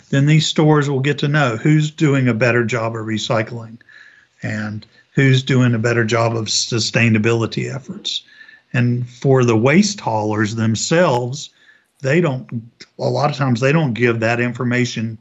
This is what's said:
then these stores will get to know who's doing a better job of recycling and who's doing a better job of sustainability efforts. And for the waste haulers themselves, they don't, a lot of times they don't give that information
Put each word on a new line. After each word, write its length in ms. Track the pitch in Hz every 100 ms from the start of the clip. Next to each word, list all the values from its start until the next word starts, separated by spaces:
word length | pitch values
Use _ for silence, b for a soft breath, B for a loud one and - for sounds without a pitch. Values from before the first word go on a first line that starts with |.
| B
then 160 | 139 143
these 200 | 156 156
stores 420 | - 151 151 139
will 120 | 131
get 180 | 139 139
to 100 | 147
know 280 | 151 135 113
who's 340 | 156 151 151
doing 380 | - 156 139 123
a 60 |
better 300 | 110 123 120
job 300 | 113 117 113
of 100 | 113
recycling 720 | 107 107 - 117 113 117 110 117 B B B B B _
and 440 | 113 107 107 107 - b b
who's 280 | - 135 131
doing 320 | 131 131 123
a 40 | 117
better 260 | 120 117
job 320 | 110 117 117 113
of 100 | 104
sustainability 1300 | - - 117 110 123 117 110 113 117 107 - 123
efforts. 480 | 131 - - - - B B B B _
And 360 | - 120 123 123
for 360 | - 143 131
the 120 | 120 110
waste 440 | 127 165 208 -
haulers 540 | 120 110 107 107 110
themselves, 960 | 113 113 107 - 165 175 123 123 147 - b b b b _
they 200 | 131 165
don't, 280 | 165 131 - 120 - _ - -
a 60 |
lot 260 | 127 127 147
of 60 | 143
times 240 | 135 113
they 120 | 135
don't 200 | 165 147
give 280 | 113 120 117
that 200 | 113 120
information 800 | 120 117 123 123 120 - 113 107